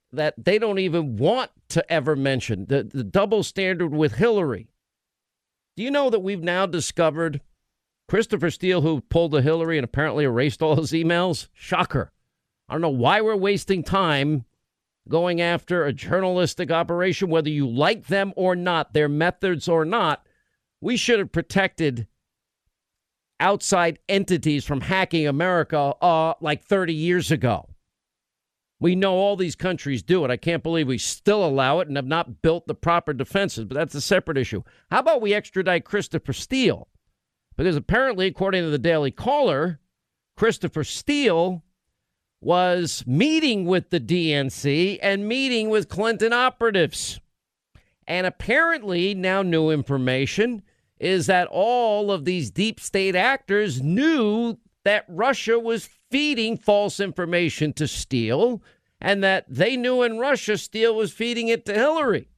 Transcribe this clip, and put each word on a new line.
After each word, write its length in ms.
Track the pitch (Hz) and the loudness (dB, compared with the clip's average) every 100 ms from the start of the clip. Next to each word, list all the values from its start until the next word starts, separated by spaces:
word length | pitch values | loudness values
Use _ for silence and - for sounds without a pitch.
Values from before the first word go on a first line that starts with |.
| _ | _
that 220 | 131 151 - | -4 -2 -2
they 220 | 123 214 | 0 2
don't 200 | 220 190 | 2 0
even 380 | 185 165 151 107 | 0 0 -2 0
want 340 | 151 247 247 _ - | 0 0 -2 _ -6
to 100 | 170 - | -2 0
ever 240 | 165 139 | 0 0
mention 520 | 143 135 131 - 98 98 | 0 0 0 -2 -6 -2
the, 180 | 139 | -2
the 200 | 107 139 | -2 -6
double 380 | 101 185 202 214 | -2 0 2 0
standard 500 | 156 - 185 175 170 | -2 -4 -2 -2 -2
with 200 | 151 151 | 0 0
Hillary. 540 | 107 233 214 156 104 113 _ _ _ _ _ _ _ _ _ _ - | 2 2 2 0 -4 -10 _ _ _ _ _ _ _ _ _ _ -8
Do 60 | |
you 80 | 240 | -2
know 200 | 285 269 | 0 2
that 100 | 220 | 2
we've 220 | 185 196 | 0 -4
now 240 | 170 180 190 | -2 0 0
discovered 760 | 165 - - 165 151 165 147 - _ _ _ _ _ - | -2 -4 0 2 2 -2 -4 -10 _ _ _ _ _ -2
Christopher 440 | 196 226 208 170 | 0 0 0 -2
Steele, 320 | - 185 180 | -2 0 2
who 180 | 156 151 | 2 0
pulled 340 | - 165 170 | 0 2 2
a 60 | 147 | 2
Hillary 360 | 135 165 165 160 | 2 2 0 -2
and 60 | |
apparently 400 | 120 - 151 123 | -2 -2 -2 0
erased 380 | 139 117 143 - | 0 2 0 0
all 140 | 160 156 | 2 2
his 160 | 156 | 0
emails? 560 | 165 165 175 185 151 - | 0 0 2 0 -2 -8
Shocker. 580 | _ - 170 180 135 90 _ _ _ _ _ - | _ -4 -2 0 -2 -6 _ _ _ _ _ -8
I 60 | |
don't 80 | 151 | -4
know 60 | 165 | -2
why 320 | 131 123 208 | 2 4 4
we're 120 | 220 | 2
wasting 480 | 208 196 202 - 190 | 0 0 0 0 -2
time 640 | - 196 175 143 143 151 - _ _ _ _ _ - | 0 0 2 2 2 0 -4 _ _ _ _ _ -2
going 320 | 160 180 170 | 0 0 0
after 440 | 170 170 - 175 | 0 0 0 0
a 80 | 143 | 0
journalistic 800 | 139 - 180 185 180 170 - 151 | -2 -2 0 0 0 0 -2 -2
operation, 580 | 165 170 175 185 - 185 | -2 0 0 0 0 0
whether 220 | 160 151 | 0 0
you 180 | 147 135 | 0 -2
like 380 | 120 160 220 - | 2 0 0 -2
them 260 | 196 196 - | -2 -2 -2
or 200 | 185 180 | 0 0
not, 380 | 180 170 - | 0 -2 0
their 140 | 151 147 | 0 2
methods 600 | 147 175 - 190 160 - | 2 0 0 -2 -2 0
or 160 | 165 | 0
not. 420 | 160 220 170 143 _ _ _ _ _ _ | 2 0 0 -2 _ _ _ _ _ _
We 160 | 202 240 | -4 -2
should 220 | - 226 | 2 2
have 140 | 208 | 0
protected 760 | 170 - 196 190 - 156 120 104 _ _ _ _ _ _ _ _ _ _ _ _ - | -4 -2 0 0 0 -2 -2 -8 _ _ _ _ _ _ _ _ _ _ _ _ -2
outside 600 | 180 202 - 185 170 - - | 0 0 2 2 2 0 -2
entities 560 | 196 190 175 156 143 | 0 2 0 2 0
from 160 | - 139 | 0 -4
hacking 460 | - 285 277 170 147 | 0 0 2 0 0
America, 680 | 139 180 180 151 156 139 - | 0 0 0 0 0 0 2
uh, 340 | 175 160 160 - | 2 4 2 -2
like, 240 | 160 151 | -2 -4
thirty 300 | - 196 175 | 0 0 0
years 360 | 156 170 180 127 | -2 0 0 0
ago. 380 | 147 123 92 - - _ _ _ _ _ _ _ _ _ - | 0 0 -2 -4 -20 _ _ _ _ _ _ _ _ _ -2
We 140 | 170 | 0
know 200 | 185 196 | 2 2
all 220 | 185 202 196 | 2 2 0
these 200 | 180 - | -4 -4
countries 460 | 185 175 143 127 | -4 -4 -4 -4
do 220 | 92 180 | 0 0
it. 60 | 139 | 2
I 80 | 123 | -2
can't 240 | 165 170 | -2 -2
believe 260 | 160 165 135 | -2 -2 -2
we 100 | 123 | -2
still 460 | - - - 208 | -6 -4 0 2
allow 360 | 175 135 131 160 | 2 2 2 2
it 80 | 160 | 0
and 80 | 139 | -4
have 100 | 131 | -2
not 340 | 160 165 110 | -2 -2 -2
built 240 | 165 170 - | 0 0 -2
the 80 | |
proper 380 | - 170 170 165 | -4 0 2 0
defenses, 520 | 135 131 196 196 - 107 | -4 -4 -2 -2 -4 -6
but 80 | |
that's 200 | 139 160 | -4 -4
a 60 | 143 | -4
separate 380 | - 190 - 135 | 0 0 0 -2
issue. 240 | 123 98 - _ - | -2 -6 -10 _ -4
How 100 | 226 | 0
about 200 | 277 285 | 2 2
we 140 | 214 | 2
extradite 500 | 208 - 190 180 175 | 0 -2 -4 0 0
Christopher 480 | - 208 - 165 - | 0 -6 -4 -6 -6
Steele? 560 | - - 262 220 101 - _ _ _ _ _ _ - | -8 -4 0 2 0 -6 _ _ _ _ _ _ -4
Because 200 | 170 147 | -2 0
apparently, 500 | - 220 269 190 190 | 0 0 0 0 -2
according 380 | - 190 185 | -2 -2 0
to 60 | 165 | 0
the 80 | 147 | -2
Daily 320 | 165 160 139 | 2 2 0
Caller, 720 | - 233 294 247 139 175 160 _ _ _ _ _ - | -4 -2 0 2 0 -2 -6 _ _ _ _ _ -2
Christopher 480 | 226 175 175 156 | 0 0 -4 -4
Steele 800 | 139 - - 294 254 165 180 180 - _ _ _ _ _ _ _ | -6 -6 -2 0 2 2 0 -4 -10 _ _ _ _ _ _ _
was 640 | 120 180 180 180 165 - 117 | 0 2 2 0 -2 -6 -2
meeting 580 | 139 294 320 302 208 | 0 2 2 2 0
with 240 | 175 185 - | 0 0 0
the 120 | 175 | -4
D 340 | 113 180 165 | 0 0 0
N 160 | 143 135 | 0 -2
C 480 | - 143 147 185 196 | -4 0 2 0 0
and 260 | 196 196 208 | -2 -2 -2
meeting 440 | 254 269 233 214 | -2 -2 -2 0
with 180 | 214 202 | 0 -2
Clinton 460 | 170 220 220 226 | -2 -2 0 0
operatives. 840 | 240 254 - 233 196 147 - - - - _ _ _ _ _ _ _ - | 2 0 0 0 2 0 -2 -10 -12 -18 _ _ _ _ _ _ _ -6
And 200 | 180 185 | -2 -2
apparently, 880 | - - 269 330 320 208 175 190 | -4 0 2 2 0 -4 -2 -2
now 260 | 196 185 190 | -2 0 0
new 300 | 185 160 156 | 2 2 2
information 920 | 151 127 139 127 131 135 - 233 226 - _ _ - | 0 -2 -2 0 0 0 0 -2 -2 -12 _ _ -8
is 280 | 170 185 139 | -2 0 2
that 220 | 180 180 | 2 2
all 600 | - 214 247 233 208 208 | 0 0 2 2 0 0
of 160 | 190 151 | -2 -2
these 240 | 185 117 | -4 -4
deep 300 | - 220 220 | -2 -2 -4
state 360 | - 196 190 175 | -4 -2 0 2
actors 640 | 233 269 - 202 214 127 | 2 0 0 0 0 -2
knew 760 | 139 190 311 311 214 214 233 214 _ _ | 0 2 2 2 2 0 -2 -6 _ _
that 220 | 202 208 - | 0 0 -2
Russia 500 | 175 247 269 214 233 | -2 0 0 0 0
was 300 | 226 226 - _ _ | 0 -4 -6 _ _
feeding 480 | 269 302 247 220 233 | -2 0 0 -2 -2
false 420 | - 202 208 - | 2 2 2 -2
information 720 | 196 170 170 175 170 - 151 | -6 -4 -2 0 0 0 -4
to 160 | - 151 | -2 -4
Steele, 760 | - - 127 110 131 233 226 - _ _ - | -6 -6 -2 0 2 0 0 -10 _ _ -6
and 240 | 185 202 | -2 0
that 220 | 190 190 - | 2 0 -2
they 280 | 127 208 262 | 0 0 0
knew 260 | 240 254 | 0 2
in 160 | 240 226 | 0 0
Russia 400 | 269 269 - 208 | -2 -2 -2 -4
Steele 360 | - 220 226 | -4 0 0
was 180 | 220 208 | 2 -2
feeding 360 | - 233 233 226 | -4 -4 -2 -2
it 160 | 233 | -2
to 80 | - | -2
Hillary. 560 | 208 277 320 277 156 - | 0 2 2 0 0 -4